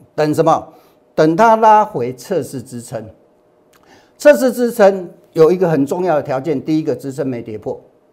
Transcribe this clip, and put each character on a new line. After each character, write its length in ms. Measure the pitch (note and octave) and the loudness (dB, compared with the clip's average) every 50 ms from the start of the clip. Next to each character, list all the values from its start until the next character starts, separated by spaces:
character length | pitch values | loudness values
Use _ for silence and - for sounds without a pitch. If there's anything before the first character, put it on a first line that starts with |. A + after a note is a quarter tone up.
| _ _ _ | _ _ _
等 180 | - D3+ D3+ D3 | -2 -2 0 0
什 100 | C#3 D#3+ | 0 2
么？ 300 | D#3+ D3+ A#2+ - - - _ _ _ _ _ _ _ _ | 2 0 0 -2 -8 -18 _ _ _ _ _ _ _ _
等 220 | - D#3 D#3 E3 | 0 2 2 2
它 200 | E3+ A3 A#3 A3 A3 | 4 4 4 4 4
拉 280 | A3+ A3 G#3+ G#3+ G#3+ | 4 6 6 4 4
回 260 | G#3+ - E3 A#2+ B2 C3 | 0 -4 -6 -6 -8 -8
测 260 | - - - G3+ E3 | -10 -10 -6 -6 -6
试 200 | C3 A2+ - C3 | -6 -6 -10 -14
支 200 | A2 - - A#2+ | -14 -14 -16 -18
撑。 240 | A2+ - - A#2 G#2+ G2+ F#2 _ _ _ _ _ _ _ _ _ _ _ _ _ _ _ _ _ _ _ _ - | -16 -12 -12 -14 -14 -14 -20 _ _ _ _ _ _ _ _ _ _ _ _ _ _ _ _ _ _ _ _ 2
测 160 | - D4 D4 | 4 4 4
试 160 | A3 B3+ B3+ | 4 4 -2
支 200 | A3 A#3+ B3 A#3 | -2 -2 -2 -2
撑 360 | A#3 - G#3 F#3+ G3 F#3+ F3+ F3 - _ _ _ - | 0 2 2 2 2 0 -4 -12 -16 _ _ _ 0
有 180 | E3 D#3+ D#3 | 2 4 4
一 60 | F3+ F3+ | 4 2
个 120 | F#3 E3+ | 0 0
很 160 | D#3+ D3 C#3 | 0 0 0
重 180 | C#3 G3+ F3+ F3+ | -2 -2 -2 -2
要 120 | F#3 D#3+ | 0 -2
的 80 | D3+ B2 | -2 -2
条 160 | C#3 C#3 C3 | -2 -4 -4
件， 200 | C3 E3 D3+ C3 | -4 -4 -6 -6
第 200 | B2 - D#3 D#3 | -4 -4 -4 -2
一 40 | D#3 | -2
个 120 | D3 B2+ | -4 -6
支 160 | A#2+ - C#3 | -6 -8 -10
撑 160 | C3 C3+ D3 C3 | -8 -8 -6 -6
没 160 | B2+ A#2+ A2+ | -8 -8 -10
跌 160 | A#2 G#2+ G#2 | -12 -12 -12
破。 200 | - C3+ A#2+ - - _ _ _ _ _ | -10 -10 -12 -12 -14 _ _ _ _ _